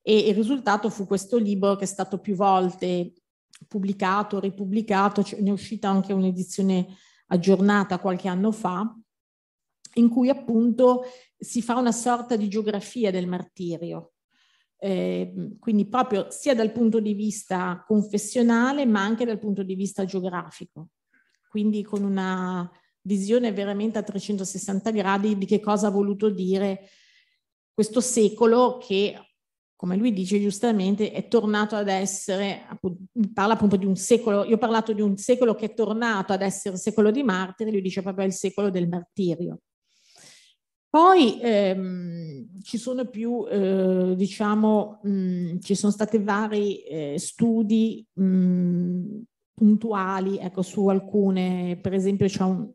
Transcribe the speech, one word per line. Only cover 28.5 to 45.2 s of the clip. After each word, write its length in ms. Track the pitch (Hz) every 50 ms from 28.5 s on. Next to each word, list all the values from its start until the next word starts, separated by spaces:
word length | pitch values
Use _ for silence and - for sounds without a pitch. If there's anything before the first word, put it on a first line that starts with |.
| 226 240 254 247 247 -
che, 380 | - - 202 190 202 196 - - - _ _ _ _ _ _ _ _ _ _
come 200 | _ - 180 180
lui 160 | 196 220 254 214
dice 280 | 190 190 180 202 208
giustamente, 720 | 208 202 190 - - 240 220 208 185 190 202 208 214 - -
è 160 | - - -
tornato 480 | - 233 208 214 208 208 214 214 226
ad 120 | 208 208 202
essere, 760 | 190 190 190 196 - - - - 190 190 202 202 180 - - -
appunto, 360 | 220 214 - 190 175 175 190 - _ 240 220 196 -
parla 220 | - 196 208 226
appunto 220 | 220 220 208 196
di 100 | 196 190
un 80 | 196 190
secolo, 500 | 185 - - 240 226 233 226 202 202 202
io 120 | - 233
ho 20 | 220
parlato 340 | 247 226 226 226 220 226 214
di 80 | 202
un 160 | 214 208 196
secolo 380 | 196 - - 247 240 254 233 208
che 120 | 220 -
è 80 | 208 -
tornato 580 | - 220 202 214 220 240 233 226 196 190 - 196
ad 100 | 190 196
essere 340 | 196 190 - - 202 185
secolo 360 | 185 - - 202 - 208 214 214
di 100 | 262 285
martiri, 480 | 240 185 185 190 185 190 _ 220 214
lui 100 | 220 202
dice 220 | 190 190 180 196 190
proprio 220 | 196 190 190 196
è 40 | 190
il 60 | 185
secolo 360 | - - 190 - - 202 202
del 180 | 185 180 175 170
martirio. 720 | 175 180 175 _ _ - 190 175 165 165 175 175 156 170 _ _ _ _ _ _ _ _ _ _ _ - - - - - _ _ _ _ _ _ _ _ _ _
Poi, 480 | - 294 330 370 381 370 294 226 - -
ehm, 1200 | 240 240 220 202 202 190 190 190 190 185 185 180 175 175 170 170 165 160 147 135 - - 180 190 196
ci 160 | - - 226
sono 260 | - 254 254 254 254 226
più, 360 | - 208 226 233 240 240 208
eh, 680 | - - 208 196 190 190 190 190 185 185 185 185 185 185
diciamo, 840 | 185 196 190 - - 214 208 214 214 214 214 214 208 202 208 - - -
mm, 520 | 202 202 196